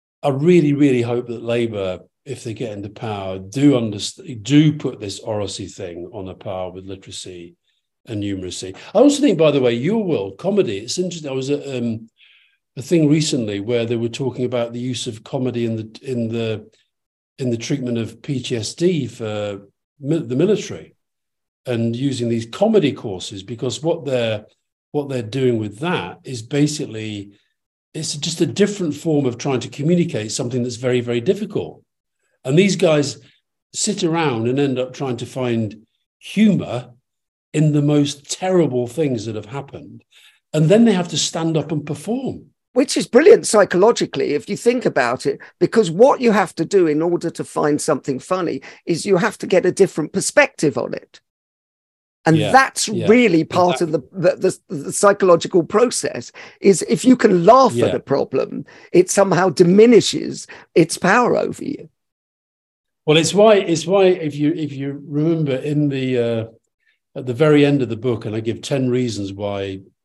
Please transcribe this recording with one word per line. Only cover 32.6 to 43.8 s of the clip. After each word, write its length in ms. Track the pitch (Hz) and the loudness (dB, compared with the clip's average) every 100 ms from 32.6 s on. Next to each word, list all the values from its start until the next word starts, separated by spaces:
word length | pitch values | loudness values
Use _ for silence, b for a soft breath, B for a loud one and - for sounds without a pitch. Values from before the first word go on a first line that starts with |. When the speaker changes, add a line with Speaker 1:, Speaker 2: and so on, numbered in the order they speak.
| 202 170 | 4 4
Speaker 1:
guys 420 | 180 151 135 - b b b _ _ | 2 2 0 -6 b b b _ _
sit 300 | - - 190 | -6 -4 -2
around 440 | 170 165 156 117 117 | -2 0 0 0 -2
and 120 | 131 | 0
end 200 | 143 123 | 0 -2
up 140 | 131 | -6
trying 220 | - 139 120 | -6 -8 -6
to 80 | 120 | -8
find 600 | 135 123 117 107 - _ _ _ _ | -6 -2 -2 -4 -8 _ _ _ _
humour 720 | - 190 214 175 82 117 - - _ _ _ _ _ | -8 2 2 2 -2 -8 -10 -18 _ _ _ _ _
in 180 | 151 151 | 0 2
the 100 | 147 | 2
most 480 | 143 147 143 - - | 2 2 2 -4 -12
terrible 560 | - 185 185 151 123 120 | -6 0 2 2 0 -4
things 400 | 117 151 120 107 | -2 -2 -2 -6
that 100 | 107 | -8
have 100 | 98 | -10
happened. 580 | 135 147 160 104 117 _ b b b b | -12 -12 -16 -18 -20 _ b b b b
And 160 | 156 156 | 2 4
then 160 | 208 | 6
they 100 | 233 | 6
have 160 | 190 175 | 4 0
to 80 | 160 | -4
stand 380 | - 175 160 160 | -4 -4 -2 -2
up 160 | 147 | -2
and 140 | 160 - | -4 -6
perform. 640 | 147 - 240 262 - - _ _ | -8 -6 -6 -6 -10 -14 _ _
Speaker 2:
Which 240 | 247 262 - | 0 0 0
is 100 | 208 | 2
brilliant 400 | 240 339 - 151 | 6 8 8 6
psychologically, 840 | 220 - 180 | 2 4 4